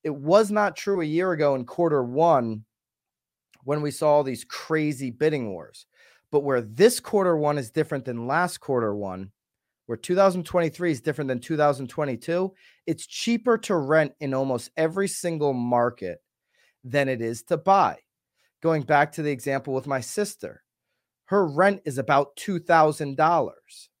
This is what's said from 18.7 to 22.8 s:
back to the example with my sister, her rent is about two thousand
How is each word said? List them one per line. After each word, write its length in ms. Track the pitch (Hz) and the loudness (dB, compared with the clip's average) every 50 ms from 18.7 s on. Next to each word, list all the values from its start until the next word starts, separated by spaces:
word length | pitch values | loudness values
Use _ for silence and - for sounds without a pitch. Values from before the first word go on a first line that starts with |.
| 160 151 | 0 0
back 300 | 127 110 151 143 147 151 | 0 2 4 4 4 2
to 100 | - - | -2 -6
the 80 | 151 147 | -4 -4
example 420 | 143 120 - 139 135 135 135 147 | -4 -4 -4 -4 -4 -4 -4 -4
with 140 | 131 131 127 | -6 -6 -4
my 140 | 143 139 131 | -4 -4 -4
sister, 640 | 120 - - 208 208 196 - _ - 73 - _ _ _ _ _ _ _ _ _ _ _ _ _ _ | -4 -6 -4 -4 -4 -4 -6 _ -14 -14 -14 _ _ _ _ _ _ _ _ _ _ _ _ _ _
her 200 | _ 190 202 190 | _ 0 0 0
rent 360 | 156 139 151 185 202 202 196 _ | 0 2 2 2 2 2 0 _
is 140 | 151 127 135 | -6 -6 -4
about 360 | 131 - 143 139 143 - _ | 0 2 2 2 2 0 _
two 240 | - - - 190 165 | -12 -6 -6 -6 -4
thousand 580 | - - 170 160 | 0 2 4 6